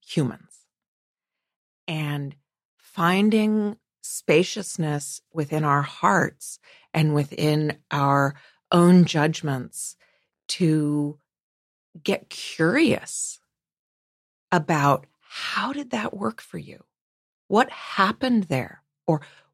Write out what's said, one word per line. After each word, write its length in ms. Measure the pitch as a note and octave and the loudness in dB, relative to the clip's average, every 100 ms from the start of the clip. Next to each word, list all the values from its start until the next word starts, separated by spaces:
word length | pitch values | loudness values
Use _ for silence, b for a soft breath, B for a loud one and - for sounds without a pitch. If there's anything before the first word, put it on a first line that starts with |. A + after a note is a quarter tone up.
humans. 640 | - E3+ C3 - _ _ _ _ _ _ _ _ _ _ _ _ _ _ - | -8 -4 -4 -6 _ _ _ _ _ _ _ _ _ _ _ _ _ _ -8
And 480 | D#3 D3 D3 C#3+ - _ _ _ _ | -6 -4 -6 -8 -14 _ _ _ _
finding 1000 | _ - E3+ F#3+ G#3+ A3 G#3+ G#3+ G#3 G#3+ _ _ | _ -2 2 4 4 4 2 0 -2 -6 _ _
spaciousness 1200 | - - - D#3 F#3 G#3+ F#3 - D3+ D3 - - _ | -14 -6 2 4 2 -4 -8 -6 -4 -4 -8 -14 _
within 320 | E3 D3 D#3 | -8 -4 -2
our 180 | D3+ C#3+ | 2 2
hearts 760 | C#3+ - F3+ F#3 C#3+ - - - b b b | 0 -2 2 2 0 -4 -18 -18 b b b
and 220 | E3 D#3 | 0 2
within 640 | D3 C#3+ - D3+ D3+ D3+ - - | 0 -2 -2 0 2 0 -6 -6
our 440 | D3 C#3 C#3 C#3 C#3+ b b - | 0 2 4 2 -2 b b 0
own 320 | F3 F3 F3+ E3 | 6 8 8 6
judgments 920 | D#3 D3+ D#3+ D3 C3 A#2 - - - _ _ _ _ - | 2 0 0 -4 -6 -8 -14 -16 -16 _ _ _ _ -10
to 680 | - E3 D#3 D3 D3 D3 D3 _ _ _ _ _ _ _ E3 | -2 2 2 0 -2 -4 -8 _ _ _ _ _ _ _ -8
get 260 | E3+ - - | -4 -4 -6
curious 1120 | - - - D#3+ C4 D#4 - - - - - _ _ _ _ _ _ _ _ _ _ - | -16 -10 -2 0 2 2 0 -4 -10 -12 -14 _ _ _ _ _ _ _ _ _ _ -2
about, 540 | F3 D3+ D#3 C#3+ C3+ - _ | -2 0 2 2 2 -2 _
how 520 | _ - - - A3 | _ -12 -8 -6 -6
did 180 | C#4+ B3 | -6 -8
that 240 | A3+ G#3+ G3 | -6 -6 -6
work 240 | A3 A3+ | -8 -8
for 180 | - F3 | -14 -16
you? 240 | C#3+ - _ _ _ _ _ _ - | -16 -20 _ _ _ _ _ _ 0
What 220 | G#3 A#3+ | 0 0
happened 760 | - - - G3 A3 C4 A3+ | -4 -8 -2 -2 0 0 0
there? 380 | F3+ C3 G#2 - _ _ - | 0 -2 -4 -12 _ _ -2
Or 140 | D#3 B B B | -2 B B B